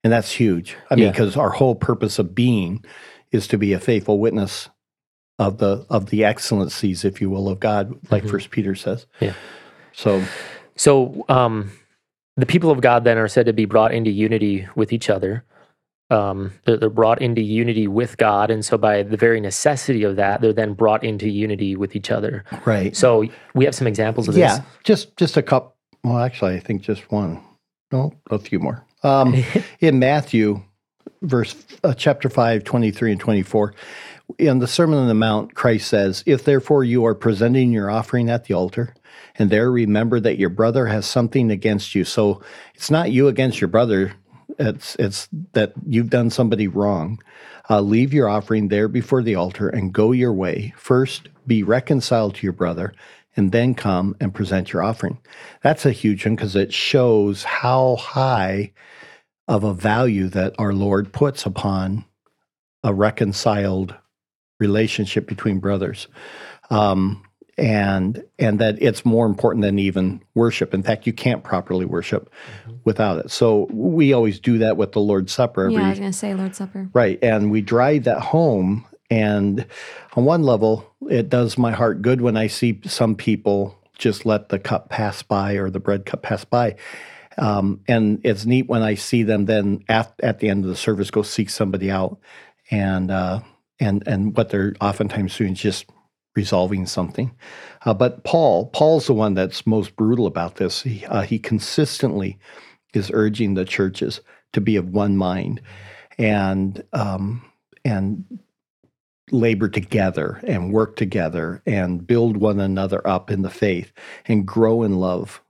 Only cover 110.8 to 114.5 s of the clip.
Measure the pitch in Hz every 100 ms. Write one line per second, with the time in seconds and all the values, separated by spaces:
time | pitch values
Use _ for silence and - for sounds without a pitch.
110.8 | 110 - 101 101 80 87 82 87 - 104
111.8 | 90 87 87 120 117 104 107 101 95 95
112.8 | 95 - - 92 - 98 95 - 104 90
113.8 | 90 - - - - 107 95